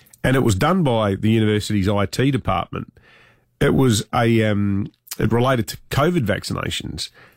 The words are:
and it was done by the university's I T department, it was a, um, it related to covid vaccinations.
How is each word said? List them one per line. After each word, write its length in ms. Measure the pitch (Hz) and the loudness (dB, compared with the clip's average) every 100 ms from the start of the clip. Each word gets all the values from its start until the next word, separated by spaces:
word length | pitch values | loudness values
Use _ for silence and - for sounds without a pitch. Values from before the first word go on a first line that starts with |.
| _ _ | _ _
and 100 | - | 0
it 80 | 131 | 2
was 140 | 120 95 | 2 2
done 260 | 147 190 | 2 2
by 320 | 147 113 107 | 2 2 0
the 160 | 95 107 | 0 2
university's 580 | 113 107 104 - 107 95 | 2 2 0 0 0 0
I 180 | 101 98 | 0 0
T 260 | - 135 | 0 0
department, 600 | 131 - 90 85 92 - - _ - _ _ _ - | 0 -2 -4 -4 -10 -12 -16 _ -20 _ _ _ -2
it 140 | 143 | 0
was 300 | - 131 104 - | 2 2 2 -2
a, 300 | 127 117 113 | 0 2 2
um, 460 | 107 101 101 98 110 - - - | 2 0 0 -2 -4 -12 -16 -6
it 120 | 120 | -2
related 380 | 117 127 131 110 | 0 2 0 -2
to 80 | - - | -10 -6
covid 340 | - 151 175 | -2 0 0
vaccinations. 840 | 110 - - - 50 - - - - - - | -2 -4 -6 -8 -6 -8 -8 -10 -12 -16 -20